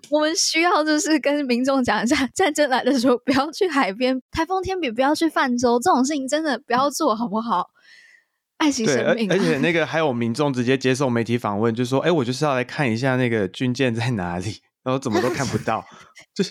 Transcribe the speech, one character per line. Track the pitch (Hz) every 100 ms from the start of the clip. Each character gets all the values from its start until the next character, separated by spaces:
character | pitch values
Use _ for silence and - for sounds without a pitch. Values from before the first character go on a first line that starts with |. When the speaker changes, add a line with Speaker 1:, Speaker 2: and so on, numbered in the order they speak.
| -
Speaker 1:
我 | 294
们 | 302 339
需 | - 320
要 | 349 330
就 | 311 302
是 | 302 311
跟 | 285 294 262
民 | 240
众 | 262 269
讲 | 233 208
一 | 226
下， | 285 262
战 | - 392
争 | 302 285
来 | 247
的 | 254 277
时 | 262
候 | 240
不 | -
要 | 269 302
去 | - 370
海 | 277 220
边， | 202 254 262 _
台 | - 320
风 | 381
天 | 370 381
也 | 269
不 | 220
要 | 269
去 | 311 330
泛 | 339 269 240
舟， | 247 240
这 | 359
种 | 269
事 | 262
情 | 294 262
真 | 294
的 | 320 240
不 | -
要 | 240 285
做， | 277 294 214
好 | 220
不 | 220
好？ | 226 180 - _ - - - _ _ _ _ -
爱 | 302
惜 | 262 214
生 | 123 147 226
命 | 202
啊。 | 185
Speaker 2:
对， |
而， |
而 |
且 | 170 139
那 | 160
个 | 165 143
还 | 160
有 | 156
民 | 120 117
众 | 117 147
直 | 127
接 | 120 135
接 | 127
受 | 127 135
媒 | 117
体 | 110 117
访 | 107 101
问， | 117
就 | 113 123
说 | 135
：“哎， | 156
我 | 170 120
就 |
是 | 131
要 | 151 127
来 |
看 | 123 - 135
一 | 110
下 | 135 127
那 | 123
个 | 113 92
军 | - 127
舰 | 123 131
在 | 113 123
哪 | 107 87 87
里， | 104 - _ _
然 | 131
后 | 131
怎 | 127
么 | 104
都 | 123
看 | 139 127
不 | 110
到。” | - 107 - - - -
Speaker 1:
<laughs> | -
Speaker 2:
就 | - 185